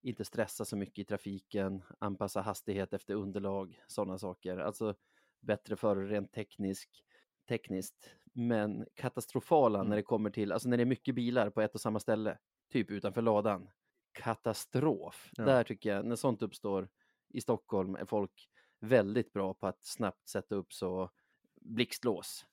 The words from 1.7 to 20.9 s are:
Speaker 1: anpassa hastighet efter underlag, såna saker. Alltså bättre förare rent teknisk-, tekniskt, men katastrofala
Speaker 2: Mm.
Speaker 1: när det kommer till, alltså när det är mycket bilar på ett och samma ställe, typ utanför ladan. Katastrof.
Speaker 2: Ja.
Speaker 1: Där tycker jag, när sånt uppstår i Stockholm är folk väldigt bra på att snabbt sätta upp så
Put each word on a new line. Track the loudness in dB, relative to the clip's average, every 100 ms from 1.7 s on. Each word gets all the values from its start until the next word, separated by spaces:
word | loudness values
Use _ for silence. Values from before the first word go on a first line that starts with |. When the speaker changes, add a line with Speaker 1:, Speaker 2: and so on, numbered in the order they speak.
| -2 -10 -6
Speaker 1:
anpassa | -6 -2 -2 -2
hastighet | -2 -4 -4 -2 -2
efter | -4 -4
underlag, | -4 -2 -4 -2 -4 -6 -12 _
såna | -4 -4 -4
saker. | -8 -8 -6 -4
Alltså | -4 -2 -4 -4 _ _ _ _
bättre | -2 -2 -2 0
förare | 2 2 0
rent | -2 -2
teknisk-, | -8 -10 -4 -4 -4 -8 _ _ _ _ _ _
tekniskt, | -6 -4 -6 -6 _ -20 -20 -14
men | -4 0 2 2 -2 -8 -6
katastrofala | -6 -6 -4 -4 4 6 6 4
Speaker 2:
Mm. | 2
Speaker 1:
när | 0
det |
kommer | 2 0 0
till, | -2 0
alltså | 0 2
när | 2
det |
är | 4
mycket | 2 0 0
bilar | 2 2 2
på | 2
ett | 0 0
och |
samma | -2 -2
ställe, | 2 0 0 -6 _ _ _
typ | 0 0
utanför | -2 -2 2
ladan. | 4 6 4 0 -4 _ _ _ _
Katastrof. | -8 -2 0 0 -2 -2 2 2 2 -4 -14 -16 0
Speaker 2:
Ja. | 6
Speaker 1:
Där | 6
tycker | 4 -2 -2 0
jag, | 0
när | 0
sånt | 0 0
uppstår | -4 -4 -2 -2 -2 _ _ _ _
i | -8
Stockholm | -2 -2 _ -2 -2 -4
är | -2
folk | -2 -2 _ -20 _ _ _
väldigt | 4 4 6 2 0
bra | -2 -2
på | -2 -4
att | -4
snabbt | -12 -4 -4 -4 -6
sätta | -6 -4 -6
upp | -6
så | -6 -4